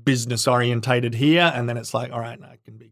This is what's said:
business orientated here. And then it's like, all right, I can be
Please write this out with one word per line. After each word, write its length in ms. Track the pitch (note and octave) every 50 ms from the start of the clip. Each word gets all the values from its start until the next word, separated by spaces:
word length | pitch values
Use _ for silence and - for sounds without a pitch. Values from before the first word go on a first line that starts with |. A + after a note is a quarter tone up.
| A2+
business 420 | C3+ C3 A#2+ A#2 B2 A#2+ G#2+ -
orientated 680 | C3+ B2 A#2+ A#2+ B2 A#2+ A#2 A2 C3 B2 B2 A#2+ A#2+ A2+
here. 360 | A2+ C#3 D3+ E3 F3 F3 E3 C3
And 140 | B2 A#2+ A#2+
then 80 | A#2
it's 180 | A#2 A2+ - -
like, 180 | A#2 B2 B2
all 80 | B2 A#2
right, 180 | A2+ A#2 A#2 -
I 140 | - - B2 - _
can 120 | A#2 A2
be 140 | A2 A#2 A2+